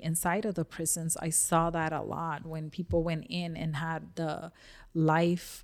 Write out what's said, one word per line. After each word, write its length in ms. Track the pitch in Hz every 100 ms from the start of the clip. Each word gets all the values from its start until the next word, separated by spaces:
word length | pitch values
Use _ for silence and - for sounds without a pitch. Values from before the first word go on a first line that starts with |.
inside 400 | 160 160 175 185
of 100 | 214
the 100 | 175
prisons, 520 | 160 - 160 - 165 -
I 140 | 165
saw 400 | 156 - 170 170
that 220 | 165 160
a 100 | 156
lot 420 | - 156 165 147
when 240 | 165 160 156
people 340 | - 175 170
went 240 | 165 160 -
in 260 | 175 170 160
and 200 | 160 147
had 380 | 165 160 165
the 380 | 175 160 151 170 - - - -
life, 720 | 165 156 156 170 175 - -